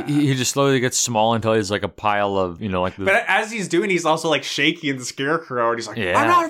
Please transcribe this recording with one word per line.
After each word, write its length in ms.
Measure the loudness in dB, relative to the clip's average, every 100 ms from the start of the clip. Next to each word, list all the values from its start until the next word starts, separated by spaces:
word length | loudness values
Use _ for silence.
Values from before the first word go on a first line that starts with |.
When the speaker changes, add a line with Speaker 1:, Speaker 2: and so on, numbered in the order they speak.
Speaker 1:
bad. 60 | 0
Speaker 2:
he, 180 | 2 2
he 80 | 2
just 180 | 0
slowly 260 | 2 2 2
gets 180 | 0 -2
small 360 | 0 2 2
until 200 | 2 2
he's, 160 | 2 0
like, 140 | -2
a 60 | -4
pile 480 | -2 0 2 2 2
of, 240 | -2 -2
you 80 | -4
know, 120 | 0
like, 140 | -2 -2
the 80 |
Speaker 1:
But 220 | 0 0 2
as 240 | 0 -2
he's 160 | -6 -2
doing, 220 | 0 0
he's 160 | 0 0
also, 240 | 0 0
like, 160 | 0 -2
shaking 500 | 0 0 0 -4 -6
the 60 |
Scarecrow, 680 | -8 -6 -2 -2 -2 -2 0
and 60 | -2
he's 80 | -6
like, 80 | -4
Speaker 2:
Yeah. 200 | 0 2
Speaker 1:
"I'm 120 | 4
not 160 | 2